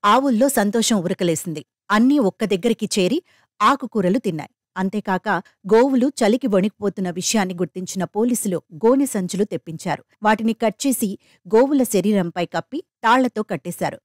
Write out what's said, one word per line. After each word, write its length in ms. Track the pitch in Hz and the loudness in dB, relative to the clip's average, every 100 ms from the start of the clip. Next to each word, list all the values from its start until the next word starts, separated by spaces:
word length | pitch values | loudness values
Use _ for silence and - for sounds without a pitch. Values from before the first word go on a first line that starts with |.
| 202 | 4
ఆవుల్లో 340 | 226 277 220 269 - | 4 4 2 2 2
సంతోషం 400 | 202 226 214 214 160 | 0 0 0 0 -2
ఉరకలేసింది. 560 | 185 180 160 - 151 - _ _ 208 | -2 -2 -2 -4 -10 -12 _ _ 2
అన్నీ 220 | 247 294 202 | 4 4 2
ఒక్క 120 | - 214 | 0 -2
దగ్గరికి 340 | 196 233 226 214 - | 0 0 -2 -2 0
చేరి 240 | 180 285 _ _ _ _ | 0 0 _ _ _ _
ఆకుకూరలు 600 | 214 269 247 226 180 220 220 | 0 2 -2 -2 0 0 -2
తిన్నాయి. 260 | 160 - _ _ - | -6 -10 _ _ -6
అంతేకాక 480 | 190 214 202 185 214 175 - _ 185 | -4 -4 -4 -4 -2 -4 -4 _ 2
గోవులు 360 | 220 269 262 262 - | 4 4 2 0 0
చలికి 300 | 208 240 254 196 | 0 0 0 0
వణికిపోతున్న 540 | 202 _ 202 190 185 175 | 0 _ -6 -4 -6 -6
విషయాన్ని 360 | 175 226 185 180 | -2 -2 -2 -4
గుర్తించిన 420 | 180 - 185 190 175 208 | -6 -6 -10 -6 -6 -2
పోలీసులు 420 | 240 247 214 175 _ 156 | 0 0 -2 -6 _ -2
గోనె 240 | 220 269 277 | 2 2 0
సంచులు 320 | 214 180 180 165 | -2 -4 -4 -4
తెప్పించారు. 500 | - - 160 180 147 _ _ | -4 -10 -10 -6 -8 _ _
వాటిని 320 | 208 214 220 226 | 0 2 0 0
కట్ 160 | 226 - | -2 -2
చేసి 260 | 277 247 208 196 _ _ 180 | -4 -2 -2 -6 _ _ 0
గోవుల 380 | 220 269 285 247 | 2 4 2 2
శరీరంపై 520 | 202 185 208 170 180 175 165 | 0 2 0 0 -4 -4 -6
కప్పి 240 | - 285 - _ 226 | -6 -12 -12 _ 2
తాళ్లతో 380 | 247 254 - 214 | 2 2 -2 -6
కట్టేశారు. 480 | 185 175 170 160 - | -8 -8 -6 -6 -6